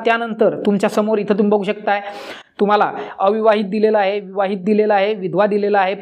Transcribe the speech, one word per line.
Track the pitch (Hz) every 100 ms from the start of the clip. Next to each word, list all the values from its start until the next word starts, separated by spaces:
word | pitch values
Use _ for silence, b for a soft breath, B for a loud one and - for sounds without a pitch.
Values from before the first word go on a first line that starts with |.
| 233
त्यानंतर | 233 233 220 208 147 -
तुमच्यासमोर | 202 208 214 214 220
इथं | 202 202
तुम्ही | 208
बघू | 208
शकताय | 196 208 208 202 202 208 B B B -
तुम्हाला | 202 208 165 - B B
अविवाहित | 196 220 220 208 196
दिलेलं | 214 214 214
आहे, | 196 208
विवाहित | 190 190 190 202
दिलेलं | 180 208 214
आहे, | 202 202
विधवा | 214 185 165 208
दिलेलं | 202 202 202
आहे, | 190 202